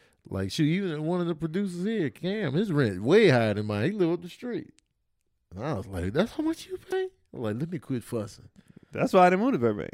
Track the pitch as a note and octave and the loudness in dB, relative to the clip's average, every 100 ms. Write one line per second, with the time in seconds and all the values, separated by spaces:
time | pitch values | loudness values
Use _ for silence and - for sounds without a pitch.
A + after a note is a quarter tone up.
0 | _ _ - F#2+ G2 - D3+ F3+ F#3+ D3+ | _ _ -10 -6 -4 0 0 0 -4 -6
1 | D#3 F3+ F3 D#3+ D#3+ F3 G3 F3 G3 A3+ | -4 -2 -2 -4 -4 -4 -4 -4 -4 -2
2 | C#3 - F3+ G#3+ D#3+ D3 G#3+ D3 A#2 F#2 | -4 -4 -6 -4 -2 -2 0 2 2 0
3 | A2 G#3 G3 B2 A2 G2+ G#2+ G#2 D3 G#3 | 4 6 8 6 4 0 -2 0 0 0
4 | E3 E3+ F3 - B3 G3+ - _ _ _ | 0 -2 -8 -12 -8 -8 -10 _ _ _
5 | _ _ _ _ _ G2 C#3+ G#2+ G2+ F#2 | _ _ _ _ _ -10 -6 -6 -6 -6
6 | F2+ C3 A3+ - D#4 E4 - F#4 - F#4+ | -2 0 -2 -2 -4 -4 -8 -12 -6 -4
7 | F#4 _ _ - G#2+ A2+ E3 F3 - B2+ | -4 _ _ -6 -4 -4 -4 -8 -6 -8
8 | - A#2 G2+ - - _ _ - _ - | -4 -8 -8 -12 -20 _ _ -20 _ -2
9 | D3 F#3+ F3+ F#3 B3+ F#3+ A#2 G#2 G1+ | 4 8 8 6 2 2 2 0 -6